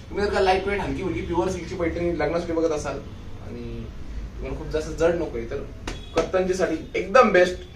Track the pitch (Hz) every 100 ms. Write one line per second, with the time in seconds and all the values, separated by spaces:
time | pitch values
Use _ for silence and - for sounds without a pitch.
0 | - 190 202 196 190 185 196 202 - 135
1 | 185 165 180 165 185 185 165 185 165 165
2 | 170 151 147 170 170 160 160 151 143 -
3 | - - - - - 120 117 117 117 -
4 | - - - - 131 - 151 156 156 151
5 | 165 170 147 120 120 139 - - - -
6 | - 165 160 185 185 185 160 156 - 180
7 | - 247 220 180 180 - -